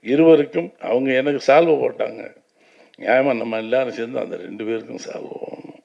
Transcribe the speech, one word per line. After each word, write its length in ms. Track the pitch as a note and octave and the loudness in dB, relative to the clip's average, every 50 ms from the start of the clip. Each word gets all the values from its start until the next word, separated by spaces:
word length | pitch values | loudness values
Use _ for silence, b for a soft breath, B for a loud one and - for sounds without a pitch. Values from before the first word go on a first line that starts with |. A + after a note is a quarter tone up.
| _ | _
இருவருக்கும் 640 | G#2+ C3 D3 E3 E3 D#3+ D3+ D3 C#3 - E3+ E3+ - _ _ | 0 2 4 8 8 8 6 6 0 -2 -6 -6 -6 _ _
அவங்க 320 | - F#2 A2 B2 C3+ C3+ C3 | -4 -2 0 0 0 2 0
எனக்கு 280 | B2+ C3 C#3+ D3 C3+ - | 0 0 0 -2 -2 2
சால்வை 280 | - C3+ D3+ E3+ E3+ D#3 | 6 6 6 6 6 2
போட்டாங்க, 460 | C#3 B2 B2 - - A2+ A#2+ A2+ A2+ G#2+ - - _ _ _ _ b b b b b b b b - | 2 0 -4 -2 -4 -6 -6 -6 -12 -16 -16 -18 _ _ _ _ b b b b b b b b -12
நியாயமா 340 | - - A#2 C3 C3+ C#3+ B2+ | -2 2 2 2 4 2 0
நம்ம 220 | A#2 A2+ A#2 A2+ A2 | -2 -4 -4 -6 -6
எல்லாரும் 380 | A2 A2+ A#2 B2+ C3+ B2 A2 A#2 | -4 0 0 0 0 -2 -6 -8
சேர்ந்து 200 | A#2 A#2 B2+ A#2+ | -10 -6 -6 -8
அந்த 180 | G#2 - E2+ | -6 -6 -10
ரெண்டு 260 | E2+ F2 F2 G2 G#2+ A2+ | -12 -12 -12 -10 -10 -6
பேருக்கும் 400 | G#2+ A#2 A2+ A2 A2+ - - - | -6 -6 -6 -6 -10 -14 -14 -14
சால்வை 280 | - - - - - - | -12 -12 -12 -12 -12 -12
போடணும். 460 | - - - - - - - - - _ | -12 -12 -12 -14 -16 -16 -20 -20 -20 _